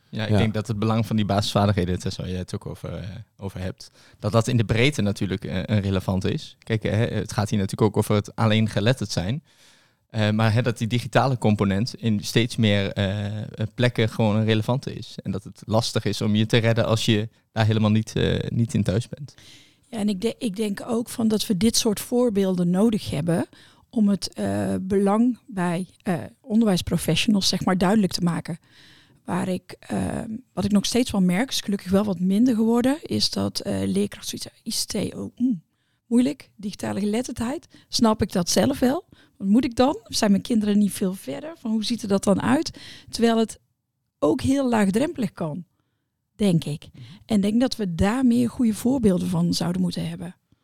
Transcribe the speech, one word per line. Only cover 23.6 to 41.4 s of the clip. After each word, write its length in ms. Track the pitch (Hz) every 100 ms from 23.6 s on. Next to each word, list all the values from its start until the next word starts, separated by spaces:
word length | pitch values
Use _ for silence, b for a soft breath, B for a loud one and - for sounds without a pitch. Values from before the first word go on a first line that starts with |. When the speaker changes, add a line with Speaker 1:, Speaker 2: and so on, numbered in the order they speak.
| b b _
Speaker 3:
om 200 | 233 202
het, 240 | 196 -
eh, 400 | - 202 202 190 190
belang 580 | 190 196 196 214 247 226 -
bij, 400 | 190 175 170 185 _
eh, 100 | - 165 - -
onderwijsprofessionals, 1080 | 269 220 220 175 - 165 - 165 - 208 -
zeg 180 | 185 -
maar, 120 | 185
duidelijk 340 | 185 214 185
te 80 | -
maken. 380 | 175 165 - 170 b b b b b b -
Waar 220 | 185 190
ik, 280 | 180 - -
eh, 180 | - 202 190 - - 220 -
wat 120 | - 202
ik 60 |
nog 140 | 208 185
steeds 260 | 240 254
wel 100 | 202
merk, 280 | 180 175 269
is 120 | -
gelukkig 280 | - 196 180
wel 120 | 196
wat 160 | 214 175
minder 360 | 185 196 254 220
geworden, 420 | 226 240 247 294
is 280 | - 214 -
dat, 300 | - 202 -
eh, 140 | - 196 196
leerkrachten 520 | 190 202 - - 254
zoiets 80 | -
hebben, 520 | - - 220 - 214
"I 40 | 180
C 40 |
T, 40 | -
oh, 140 | 202 -
mm, 240 | 254 175 - _ _ _ -
moeilijk, 420 | 233 254 302 - -
digitale 440 | 208 - 220 208
geletterdheid, 680 | 208 220 262 247 226 311 - b b
snap 320 | - 226 220
ik 100 | 214
dat 180 | 190 175
zelf 300 | 185 226 269
wel. 260 | 247 320 - b b -
Wat 100 | 196
moet 180 | 220 269
ik 100 | 233
dan? 220 | 254 403
Zijn 280 | - - 214
mijn 120 | 196
kinderen 340 | - 226 208 208
niet 140 | 208
veel 220 | - 190
verder? 400 | 190 - 277